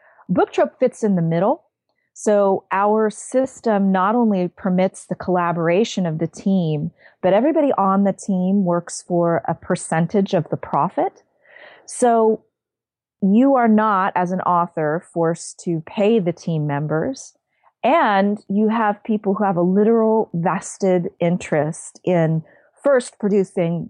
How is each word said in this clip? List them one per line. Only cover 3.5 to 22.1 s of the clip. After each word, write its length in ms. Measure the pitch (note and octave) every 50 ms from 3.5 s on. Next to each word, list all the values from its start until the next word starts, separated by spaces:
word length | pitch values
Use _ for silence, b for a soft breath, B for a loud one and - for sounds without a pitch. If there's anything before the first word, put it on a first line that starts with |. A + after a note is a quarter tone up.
| - - - A#3 G#3 G3+ G3 G3 F#3+
not 220 | F#3+ F#3 G3+ A3+
only 340 | B3 A#3+ A3 G3+ F#3 F3+ E3+
permits 560 | - - - G3 F3+ F3+ F#3 F#3+ - - -
the 100 | - -
collaboration 920 | - - F#3+ F3+ F3+ F3 E3+ E3+ F3 E3 E3 E3+ F#3+ A#3 - - - F3+
of 140 | E3 D#3 D#3+
the 80 | E3 D#3+
team, 640 | - - - G3 G3 F#3+ E3+ D#3 D3+ D3 D#3 E3+ b b b b b b
but 100 | - F#3
everybody 400 | G3 G#3+ A#3+ D#4 D4+ E4 D4 C4+ - -
on 260 | G3 F#3+ F#3+ G3 G3+
the 100 | G3 F#3+
team 520 | - - - F#3+ F#3 F3+ F#3 G3 G3+ F#3+
works 360 | F3 F3 E3+ E3+ - - -
for 420 | - - F3+ F3 E3+ E3+ E3+ - - -
a 80 | E3
percentage 760 | - - - F#3 - - - E3+ D#3+ E3+ - - G3+ G3 - -
of 160 | F3 D3+ -
the 80 | - -
profit. 680 | - - - C#3+ C#3+ - - - E4 G4 - _ _ _ B B B B B B B B B B B
So 580 | - - - B3+ A#3+ A#3 A3+ A3 A3 A3 - _ _ _ _ _ _ _ _ _ _ _ _ _ _ _ _
you 340 | - F#3+ G3+ A3+ C4 C#4 C#4
are 140 | B3 A#3+ A3+
not, 420 | G#3+ G#3+ G#3+ A3 G#3 F#3 F#3+ G3+ -
as 180 | - F3+ F3 F#3
an 80 | F3+
author, 640 | - - F3+ F3 F3 F3 - E3 D#3 D3+ D3+ F3 - - -
forced 480 | E3+ E3 D#3+ E3+ - - - - - -
to 180 | F3+ E3+ D#3+ D#3+
pay 340 | - - G#3+ G3 G#3 A#3 A3+
the 140 | F3 F3 E3
team 340 | - - F3 E3 D#3 D3 D3+
members. 720 | C#3+ C#3+ D#3 D3 D#3 D#3 E3+ C4 C4+ - - - - _ _ _ _ _ _ _ _ _ -
And 540 | A3+ D4+ E4+ D4 A3+ G3+ G3 G3 G3+ G#3 - - -
you 200 | G3 G#3 A3 G#3+
have 340 | A3 A#3 A3 G#3 G#3 - -
people 300 | - G#3+ G#3 - G3 G3
who 100 | G3+ G#3+
have 140 | G3 F#3 E3+
a 60 | F3
literal 680 | F3+ F#3 G3+ G#3 A3 A#3 A3+ A3 A3 A3 A3 G#3 - -
vested 760 | E3+ E3 F#3 D#3+ F#3+ - - - - G3+ F#3+ F3+ F3+ E3+ F#3+ - -
interest 800 | E3+ E3+ F3 - - - E3+ D3+ D3 D#3 E3 - - - - - -
in 400 | -